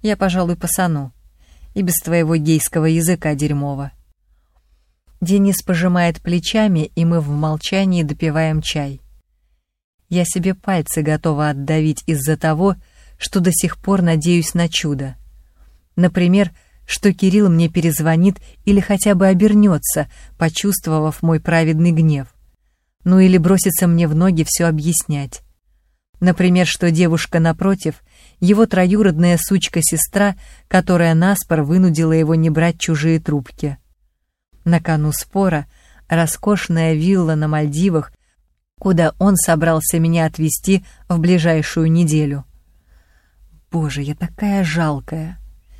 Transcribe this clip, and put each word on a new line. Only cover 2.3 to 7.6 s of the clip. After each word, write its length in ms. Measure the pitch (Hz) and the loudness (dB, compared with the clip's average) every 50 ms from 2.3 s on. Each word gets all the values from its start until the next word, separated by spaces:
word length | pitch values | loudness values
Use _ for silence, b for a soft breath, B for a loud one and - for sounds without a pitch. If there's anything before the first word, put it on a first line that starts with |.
| 165 | 0
гейского 480 | 165 147 156 160 156 - - - 165 156 | 0 2 2 2 2 0 -2 -2 0 0
языка 500 | 160 160 165 165 165 180 165 - 156 151 | 2 0 0 0 0 -2 -2 -2 -4 -4
дерьмово. 560 | 139 151 147 147 143 143 143 139 135 139 135 - _ _ _ _ _ _ _ _ _ _ _ _ _ _ _ _ _ _ _ _ _ _ _ _ _ | -2 -2 -2 -2 -2 -4 -4 -6 -8 -10 -12 -14 _ _ _ _ _ _ _ _ _ _ _ _ _ _ _ _ _ _ _ _ _ _ _ _ _
Денис 400 | - 165 196 202 196 202 190 - - | -2 0 2 2 2 2 0 -2 -2
пожимает 600 | - 185 165 175 185 180 180 175 170 165 - - | -4 -2 0 0 0 2 2 2 0 -2 -4 -4
плечами, 720 | 175 175 175 165 - - 220 214 214 185 160 156 - _ | -4 -4 -2 -2 -2 0 0 2 2 2 0 -2 -4 _
и 100 | - 165 | -2 0
мы 160 | 165 170 170 | 0 0 0
в 100 | 151 143 | -2 -2
молчании 720 | 147 147 151 156 156 151 | -4 -2 -2 -2 -4 -4